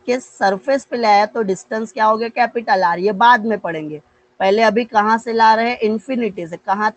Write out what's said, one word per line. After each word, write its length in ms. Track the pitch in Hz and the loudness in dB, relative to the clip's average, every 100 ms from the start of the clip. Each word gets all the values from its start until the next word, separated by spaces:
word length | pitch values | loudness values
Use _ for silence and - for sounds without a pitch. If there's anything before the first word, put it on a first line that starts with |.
| - | -6
के 140 | 254 | -6
surface 640 | - - 202 190 - 269 | -6 -4 -2 -2 -2 -4
पे 120 | - 247 | -4 -2
ले 120 | 226 | 2
आया 180 | 202 214 | 4 2
तो 160 | 226 | -2
distance 500 | 202 185 - 220 226 | -4 -4 -6 -8 -8
क्या 120 | - | 0
हो 120 | 214 220 | 0 0
गया? 120 | 226 | -2
कैपिटल 540 | 247 247 240 233 196 | -2 -4 -2 -2 0
आर। 160 | 180 170 | 0 0
ये 140 | 196 | -2
बाद 340 | 190 233 240 220 | 2 4 4 2
में 120 | 208 | -4
पढ़ेंगे, 440 | 185 160 151 151 - _ _ - | -6 -8 -10 -14 -18 _ _ -4
पहले 220 | 190 208 | 0 2
अभी 220 | 220 208 | 2 2
कहाँ 340 | 233 220 214 226 | 0 0 2 0
से 140 | 233 | -2
ला 220 | 226 220 | 2 4
रहे 160 | 220 233 | 4 0
हैं? 80 | 247 | -2
Infinity 680 | 214 220 - 254 226 185 170 | -2 -2 -4 -4 -4 -6 -12
से। 100 | 170 | -10
कहाँ 340 | - 196 214 | -6 -2 -2